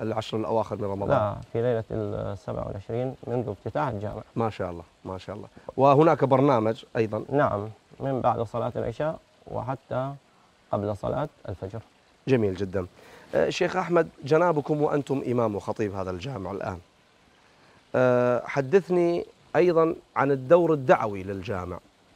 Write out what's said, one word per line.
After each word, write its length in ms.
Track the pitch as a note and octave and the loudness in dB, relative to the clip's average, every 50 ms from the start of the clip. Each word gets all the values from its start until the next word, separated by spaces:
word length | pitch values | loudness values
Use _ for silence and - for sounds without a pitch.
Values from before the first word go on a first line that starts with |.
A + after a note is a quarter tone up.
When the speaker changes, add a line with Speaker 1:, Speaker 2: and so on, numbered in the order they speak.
| A#2 | -6
Speaker 1:
العشر 340 | A2 G#2+ A2 A2 - - | -4 -4 -4 -6 -4 -4
الأواخر 400 | A2 A2 - A2 A2+ G#2 - G#2+ | -4 -4 0 0 -2 -2 -2 -4
من 80 | G2+ G#2 | -6 -4
رمضان؟ 340 | G2 G2 G2 G2 - C#3 B2 | -6 -4 -4 0 0 2 2
Speaker 2:
لا، 160 | G#2+ G2+ G#2 A#2 A#2 - - | 2 0 -4 -6 -10 -8 -4
في 100 | A#2 A#2 | -2 -2
ليلة 220 | B2 A#2+ A2+ A2 - | 0 -2 -2 -4 -4
السبع 760 | A2+ A2+ G#2+ G#2 G#2 G#2+ G#2+ G#2+ G2+ G2+ - - A#2 A#2 A#2 | -6 -6 -4 -4 -6 -6 -6 -8 -8 -10 -10 -10 -8 -8 -8
والعشرين 480 | A2 G#2+ G2 G2 - A2+ A#2+ B2+ C3 B2 - - | -8 -8 -10 -10 -8 -6 -4 -4 -4 -6 -10 -8
منذ 220 | A2+ A#2+ B2+ A2 G#2+ | -4 -4 -4 -4 -4
افتتاح 400 | G2+ - - A2+ - D3 D3+ C3+ | -8 -8 -8 -8 -4 -4 -4 -4
الجامع. 340 | A2 G2 G#2 G2+ G2+ G#2+ - _ - | -4 -6 -6 -8 -8 -10 -14 _ -4
Speaker 1:
ما 140 | A#2+ A#2 A2 | -2 -2 -2
شاء 200 | G2 - G2 F2+ | -2 -4 -6 -6
الله، 120 | E2+ E2+ E2 - _ _ - | -6 -10 -14 -16 _ _ -12
ما 140 | F#2 F#2 F#2 | -12 -12 -10
شاء 180 | - - F#2+ | -10 -12 -12
الله. 120 | G#2+ G2+ - _ - - - - | -12 -14 -18 _ -20 -16 -10 0
وهناك 480 | - C3 C#3 C#3 C#3+ D#3+ E3 D3+ B2+ C#3+ | 4 6 6 8 8 8 6 6 4 4
برنامج 600 | B2+ C3+ C3 C3+ D3 C3+ A2+ G#2+ A2 A2+ - - - - | 4 4 4 4 4 4 2 2 0 -2 -4 -8 -8 -2
أيضًا؟ 280 | B2 A2 G#2 G#2+ G#2+ - - C3 | -2 -2 0 -2 -6 -6 -2 0
Speaker 2:
نعم، 360 | C#3+ C#3+ G#2 G#2 G2+ G2+ A2 G#2+ - _ _ - - | 0 0 0 0 -2 -6 -8 -12 -16 _ _ -14 -8
من 200 | B2 C3+ C3+ B2 | -6 -4 -2 0
بعد 220 | G#2+ B2+ A2+ A2+ A2+ | 0 0 0 0 -2
صلاة 300 | A2 - A#2 A2+ A#2+ - | -4 -4 -4 -4 -4 -4
العشاء 420 | A#2+ A2+ A#2 A2+ - D3+ G#3 - - _ _ _ _ - | -4 -6 -6 -4 -4 -4 -4 -6 -8 _ _ _ _ -16
وحتى 640 | - G#2 G#2+ A2 A#2+ C3+ - _ - A#2+ B2 C3 C#3 C#3 C#3 _ _ _ _ _ _ _ _ _ - - | -10 -8 -8 -6 -6 -8 -8 _ -6 -6 -4 -4 -6 -8 -12 _ _ _ _ _ _ _ _ _ -4 -2
قبل 240 | G#2+ G2+ G#2 G#2 | -2 0 -2 -4
صلاة 320 | - - - - B2+ D3 D3 _ _ - - | -4 -4 -4 -2 -2 -4 -6 _ _ -12 -12
الفجر. 320 | G2 - - F#2 G2+ A2+ - _ _ _ _ _ _ _ - - | -10 -10 -10 -10 -10 -12 -16 _ _ _ _ _ _ _ -2 2
Speaker 1:
جميل 260 | C3 A#2+ A2 G2 F#2 | 2 4 4 2 0
جدًا. 320 | F2+ G2+ F#2+ F2 G2 F2+ F2+ _ - - - - - - - - | -2 -4 -4 -2 -4 -4 -4 _ -20 -20 -20 -20 -20 -14 -4 0
آه، 140 | C#3 D#3+ - | 0 2 2
شيخ 280 | D3+ - F3+ F3 - | 2 0 0 0 0
أحمد، 320 | F#3 F3+ E3+ F3 E3+ E3 E3 - - - | -2 -2 2 2 2 2 2 -4 -10 -2
جنابكم 580 | B2+ D#3 D#3+ F3 F3 D#3+ D3 C#3 - D#3 D3+ D3 | 2 4 4 4 4 2 2 0 0 0 0 2
وأنتم 400 | D#3 D#3 D3 C#3 - C#3 C#3 - | 0 0 0 -2 -2 -4 -4 -2
إمام 300 | B2+ A#2+ B2 A#2 A2 G2+ | 0 0 2 2 2 0
وخطيب 380 | F#2+ - - G#2+ - A2 G2+ G2 | -2 -4 -4 -2 -2 -2 -2 -2
هذا 160 | G2 F#2 F#2 | -4 -6 -4
الجامع 400 | F#2 F2+ F2+ C#3 C3 G2+ F#2+ F2 | -6 -6 -6 -8 -8 -8 -8 -8
الآن، 280 | G2+ F#2 - A2 F#2 E2+ E2+ _ _ _ _ _ _ _ _ _ _ _ _ _ _ _ _ _ _ _ _ _ - | -8 -6 -6 -6 -8 -8 -12 _ _ _ _ _ _ _ _ _ _ _ _ _ _ _ _ _ _ _ _ _ 2
آه، 480 | B2+ B2+ B2+ B2 B2 B2 B2 B2 A#2 - | 4 4 6 4 4 4 2 2 0 -2
حدثني 800 | - - C#3+ C#3 C3 D#3 G3 E3+ - F3+ F3 F3 E3+ E3+ F3 - - - _ _ _ - | -4 -4 -4 -2 4 2 2 4 4 2 2 2 2 0 -2 -4 -8 -14 _ _ _ 2
أيضًا 380 | D3 F3 F3+ E3 E3 D#3+ D#3+ - - - _ - | 4 4 4 6 4 4 2 2 -4 -10 _ -2
عن 140 | A2+ C3+ C#3 | 0 2 2
الدور 420 | C#3+ C3+ B2+ B2+ E3+ F3+ E3+ D#3+ D#3+ | 2 0 4 6 6 8 8 6 2
الدعوي 500 | D3 C3 C3 C#3+ B2 A#2 A2 G2+ G2 F2+ | 2 4 4 4 4 4 -2 -4 -4 -6
للجامع، 560 | G2 G2+ G2 F2+ - G#2 F2+ F2+ F2+ F2+ - - - _ _ _ _ _ | -6 -6 -6 -4 -4 -4 -4 -4 -6 -8 -10 -12 -18 _ _ _ _ _